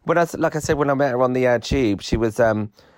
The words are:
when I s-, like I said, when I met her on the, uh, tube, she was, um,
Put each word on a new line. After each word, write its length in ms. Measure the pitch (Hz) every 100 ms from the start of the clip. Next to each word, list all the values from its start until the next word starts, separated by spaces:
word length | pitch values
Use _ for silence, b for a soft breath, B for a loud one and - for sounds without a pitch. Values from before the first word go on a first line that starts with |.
when 140 | - 170
I 40 |
s-, 140 | 170 180
like 180 | 160 156
I 40 |
said, 180 | - 147
when 120 | 143
I 40 |
met 180 | 135 143
her 100 | 123
on 100 | 127
the, 140 | 127 127
uh, 120 | 120
tube, 420 | - 143 113 95
she 140 | - 110
was, 220 | 113 107
um, 300 | 113 107 104 b b